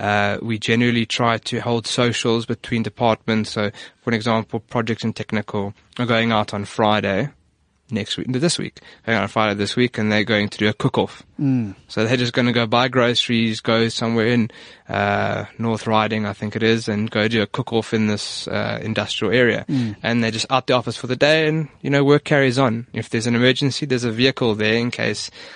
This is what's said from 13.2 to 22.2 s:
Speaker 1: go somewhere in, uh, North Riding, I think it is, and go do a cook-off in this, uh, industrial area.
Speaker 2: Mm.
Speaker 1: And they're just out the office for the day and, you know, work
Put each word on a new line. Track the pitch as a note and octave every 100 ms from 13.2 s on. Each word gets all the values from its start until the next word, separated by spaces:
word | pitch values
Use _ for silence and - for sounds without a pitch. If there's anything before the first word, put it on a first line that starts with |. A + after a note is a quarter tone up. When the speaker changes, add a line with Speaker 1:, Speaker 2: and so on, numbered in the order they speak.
| - A#2 A2+ A2
Speaker 1:
go | - A2+ A2+
somewhere | - A#2 A2+ A2
in, | A#2+ G#2+ - - - -
uh, | G2+ G2+ G2+ G#2 G#2 G#2 -
North | A2+ A2 A#2
Riding, | A2 G#2+ A2 G#2
I |
think | G2 G#2+ A2
it |
is, | A2+ A#2 A2+
and | G#2 G#2+
go | A2 G#2+
do | A2+
a | G2+
cook-off | - A#2+ A2+ -
in | A2 G#2+
this, | G#2 - - -
uh, | G2+ A2 A2
industrial | G#2+ G#2+ G#2 - G#2+
area. | A#2+ A#2+ - -
Speaker 2:
Mm. | C#3 A2+ G#2
Speaker 1:
And | A2 A#2+
they're | A2+
just | A2 -
out | C3 -
the |
office | B2 A#2 -
for | -
the | B2+
day | D3 D#3 D#3
and, | D#3 D3+ -
you | C3+
know, | C#3+
work | C#3 D3